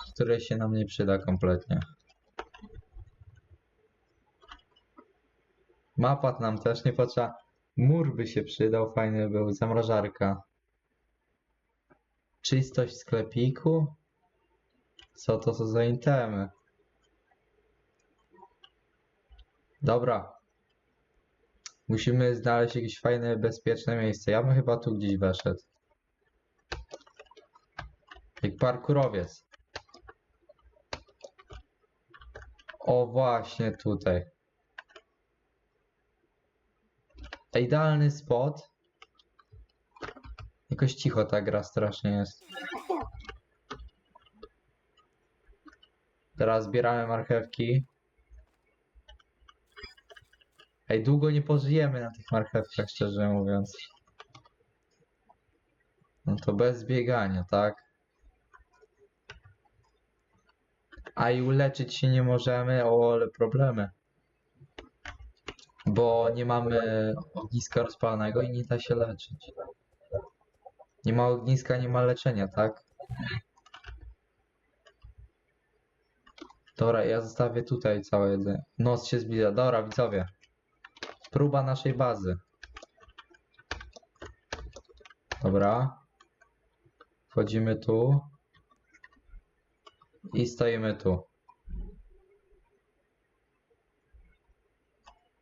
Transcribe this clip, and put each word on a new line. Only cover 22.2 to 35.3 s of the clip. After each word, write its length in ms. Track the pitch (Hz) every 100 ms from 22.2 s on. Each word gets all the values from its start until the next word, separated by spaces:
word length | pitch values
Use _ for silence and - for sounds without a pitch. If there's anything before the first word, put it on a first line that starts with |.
| 123 117
znaleźć 400 | 120 120 117 123
jakieś 240 | 110 -
fajne, 380 | 117 120 117 110
bezpieczne 600 | 110 - 113 113 - 117
miejsce. 340 | 110 104 -
Ja 120 | 107
bym 120 | 135 131
chyba 220 | 120 117
tu 180 | 120 107
gdzieś 220 | 101 98
weszedł. 420 | 95 87 95 90 - _ _ _ _ _ _ _ _ _ - - - - _ - - - - _ _ - - _ - - - -
Jak 120 | 104 -
parkurowiec. 880 | 127 123 - 143 131 101 85 - _ _ _ - _ - - - _ _ _ _ _ _ _ - - _ - _ - - - _ _ _ _ - - - - - - -
O, 280 | - 123 117
właśnie 640 | 123 131 117 98 - 113 -
tutaj. 480 | 107 98 - 90 - _ _ _ _ - - - _ _ _